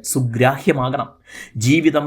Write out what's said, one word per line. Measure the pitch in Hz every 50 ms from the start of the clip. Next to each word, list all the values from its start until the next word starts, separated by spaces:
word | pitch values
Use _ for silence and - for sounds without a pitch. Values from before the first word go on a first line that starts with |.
| -
സുഗ്രാഹ്യമാകണം. | - - 135 127 117 117 117 127 131 139 139 - 202 147 135 127 131 135 131 - - - _ _ - - - - - -
ജീവിതം | 110 107 127 151 165 156 160 151 147 143